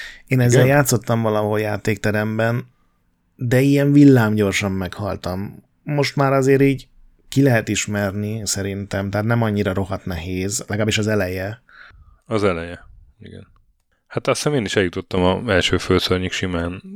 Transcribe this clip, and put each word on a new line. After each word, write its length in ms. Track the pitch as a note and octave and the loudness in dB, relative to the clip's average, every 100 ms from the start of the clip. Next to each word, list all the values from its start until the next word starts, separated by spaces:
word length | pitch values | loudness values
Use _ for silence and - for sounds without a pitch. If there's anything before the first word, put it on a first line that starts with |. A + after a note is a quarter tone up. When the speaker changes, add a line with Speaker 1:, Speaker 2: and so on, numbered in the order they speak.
| - - - | -18 -18 -2
Speaker 1:
én 120 | B2+ | 2
ezzel 240 | A#2+ B2 | 4 6
Speaker 2:
Igen? 120 | C3 C#3+ | 6 4
Speaker 1:
játszottam 460 | C3 A#2 - A#2 | 4 0 0 0
valahol 380 | A2+ G#2 G#2+ G#2+ | 0 0 0 -2
játékteremben, 1040 | G#2+ G#2 - G2+ A2 G#2+ G#2+ A2 A#2 A#2+ - _ _ _ _ _ _ - | -2 -4 -4 -2 -2 -2 -2 -2 -2 -2 -8 _ _ _ _ _ _ -8
de 240 | B2 B2+ | 0 2
ilyen 320 | C#3 C#3+ C#3+ | 4 4 4
villámgyorsan 800 | C#3+ C#3+ B2+ A2 G#2+ G2 - G2+ | 8 8 8 4 2 0 0 -4
meghaltam. 920 | F#2+ F2+ - G2+ F2 - F#2 G2+ - _ _ | -4 -6 -6 -8 -6 -8 -8 -8 -12 _ _
Most 320 | - D3 C3+ - | -6 -2 -2 0
már 180 | C#3 | 2
azért 280 | C3+ C3 C3+ | 2 4 4
így 260 | C#3 C3 - _ - _ - | 4 0 -8 _ -20 _ -4
ki 120 | C3+ | 2
lehet 260 | C#3 A2+ G#2 | 4 2 0
ismerni, 720 | G2+ - G#2 G2+ G2+ G#2 A2 G2 | -4 -4 -4 -4 -4 -6 -6 -6
szerintem, 640 | G2+ G2 G2 F#2+ G2 G2 | -6 -6 -6 -6 -6 -4
tehát 160 | G2+ A2 | -2 0
nem 160 | A#2 | 0
annyira 320 | A2 G#2 G2 | 0 0 -2
rohadt 320 | F#2 F#2 G2 F#2 | -2 -4 -6 -8
nehéz, 580 | E2+ F2 F#2 G2 G#2+ - | -8 -8 -6 -6 -6 -6
legalábbis 300 | G2+ G#2+ A2 | -4 -2 0
az 100 | G#2+ | 0
eleje. 540 | G#2+ F2+ F#2 F#2+ A#2 _ - - - - _ - | -2 -2 -6 -8 -12 _ -20 -20 -20 -20 _ -6
Speaker 2:
Az 180 | A2 | -2
eleje, 360 | G2+ E2+ E2+ F2 - - - _ | -2 -2 -8 -14 -20 -20 -20 _
igen. 280 | G#2 F#2+ F#2+ _ _ _ _ _ _ | -20 -20 -20 _ _ _ _ _ _
Hát 200 | - - | -8 -4
azt 160 | B2+ | -2
hiszem 140 | D3+ C#3+ | -2 -2
én 80 | G2 | -2
is 100 | - | 0
eljutottam 480 | F2+ F#2+ - F#2+ | -2 -4 -6 0
az 240 | F2+ F#2+ A#2+ | 0 0 0
első 240 | F#2 - F2+ | 0 0 -2
főszörnyig 540 | - F#2 - F#2 F#2 | 0 0 0 -2 -2
simán 520 | - F#2 E2+ E2+ F2+ F#3+ | -6 -6 -4 -6 -8 -14